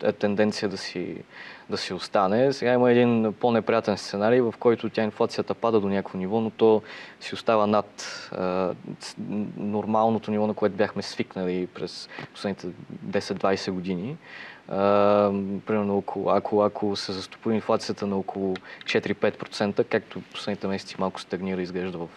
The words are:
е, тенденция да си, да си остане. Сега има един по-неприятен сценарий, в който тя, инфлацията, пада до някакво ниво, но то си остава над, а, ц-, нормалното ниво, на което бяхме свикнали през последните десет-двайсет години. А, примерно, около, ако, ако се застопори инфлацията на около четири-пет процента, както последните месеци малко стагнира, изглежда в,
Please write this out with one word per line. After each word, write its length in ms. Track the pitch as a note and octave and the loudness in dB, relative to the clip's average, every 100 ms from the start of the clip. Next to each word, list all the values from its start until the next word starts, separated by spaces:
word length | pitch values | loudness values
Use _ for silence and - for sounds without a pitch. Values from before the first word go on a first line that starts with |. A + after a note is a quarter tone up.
е, 100 | - | -2
тенденция 560 | G#2 G#2 G2+ G#2+ G#2 G#2 | 0 0 2 2 2 -2
да 80 | F#2 | -4
си, 400 | - F2+ F2+ - - - - - - | -8 -6 -6 -8 -14 -18 -18 -18 -8
да 60 | G2+ | -6
си 180 | - F#2 | -6 -8
остане. 580 | - G#2+ F#2+ A2 C#3 | 0 2 4 6 4
Сега 200 | C3+ A#2+ | 2 2
има 180 | B2 B2 | 6 6
един 420 | A#2+ A#2+ A#2 A2 | 8 6 4 2
по-неприятен 640 | G#2 B2 A2+ - A2+ A2 G2 | 2 2 2 4 2 2 -2
сценарий, 420 | - G2+ G#2 B2+ | -2 0 4 4
в 140 | A#2 - | 4 2
който 280 | A#2+ A2+ A2 | 4 4 0
тя, 120 | - | -2
инфлацията, 520 | A2 - A#2 - G2+ - | -2 0 -2 0 -4 0
пада 260 | A2+ A2 | 2 4
до 80 | G2 | 4
някакво 300 | G2 F#2+ F#2+ | 0 -2 -4
ниво, 220 | F#2 A2+ | -2 0
но 100 | A2 | -2
то 320 | - A2 A2 - - - - | 4 6 6 2 -12 -16 -16
си 140 | - - | -12 -6
остава 320 | - A2 G#2 | 2 4 4
над, 360 | G#2 G2+ - - - - | 4 2 -8 -12 -12 -12
а, 380 | F2 F#2 F#2 F#2 - - - | -4 -2 0 -2 -4 -10 -14
ц-, 140 | - - G#2 G2+ G2+ - | -14 -12 -8 -6 -6 -6
нормалното 720 | G#2 G#2 G2+ A2 A2+ A2 G#2+ | -4 -4 0 2 4 2 0
ниво, 160 | G#2+ G#2+ | 0 0
на 80 | G#2 | 0
което 220 | G#2 F#2+ | 0 2
бяхме 260 | G2+ G2 | 0 -2
свикнали 640 | - - - F#2+ F#2 F#2 F2+ | -8 -6 -6 -4 -2 -2 -4
през 420 | - F2 - - - - | -6 -10 -10 -14 -14 -16
последните 340 | - G2+ F#2+ F2+ E2 - | -8 -6 -6 -8 -12 -14
десет-двайсет 800 | - A2 G2 - F#2+ G2+ F#2+ - | -12 -4 -4 -4 -2 0 0 -2
години. 460 | F#2 F2+ F2+ G#2+ D#3+ - - - - - | -4 -4 -4 -6 -10 -14 -18 -18 -18 -8
А, 80 | G2 G2+ G2+ G2+ G#2 G2+ G2+ G2 G2 - | 0 4 6 6 6 4 2 -2 -6 -2
примерно, 300 | G#2+ G2+ G2+ | 0 2 0
около, 320 | - G2+ F#2 | -2 -4 2
ако, 300 | G2 - G#2 | 2 2 2
ако 340 | G#2 - G#2 G2 | 2 2 -2 -4
се 160 | - | -4
застопори 420 | F#2+ F#2+ - A#2 A2 | -8 -8 -8 -2 -2
инфлацията 520 | - G#2+ - G2+ G2+ | 0 -2 0 -4 -2
на 100 | G2 | -2
около 360 | F#2+ G2 F#2+ F#2 - - - | -4 -4 -4 -4 -8 -14 -4
четири-пет 520 | A2 - G2+ G#2+ - | -2 -2 0 0 -2
процента, 460 | - - G2+ G2+ A#2+ | -10 -4 -2 0 0
както 380 | A2+ - F#2+ F#2 | 0 -2 -10 -12
последните 340 | - - G2 G2 | -10 -6 -4 -4
месеци 300 | F#2+ - - | -4 -6 -4
малко 220 | F#2+ - | -4 -4
стагнира, 420 | - F#2 F#2+ F#2 | -8 -6 -4 -4
изглежда 360 | F2+ F2+ F#2 F2 | -4 -4 -6 -6
в, 100 | E2 | -10